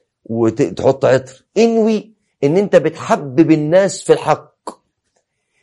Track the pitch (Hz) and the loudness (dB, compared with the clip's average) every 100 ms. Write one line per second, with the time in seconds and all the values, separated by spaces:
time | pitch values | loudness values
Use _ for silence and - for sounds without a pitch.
0 | _ _ - 113 113 113 120 - 120 131 | _ _ -8 -2 -2 0 -4 0 0 2
1 | 120 131 131 - _ 196 226 226 220 214 | 0 -2 -6 -20 _ 0 0 2 0 -2
2 | - _ _ _ 143 180 208 180 151 160 | -6 _ _ _ -2 0 2 2 0 -4
3 | - 226 143 131 156 156 151 180 196 - | -4 -4 -2 2 2 2 2 2 0 -2
4 | - 151 151 143 - _ - - _ _ | 0 0 0 -4 -6 _ -18 -18 _ _
5 | _ _ _ _ _ _ | _ _ _ _ _ _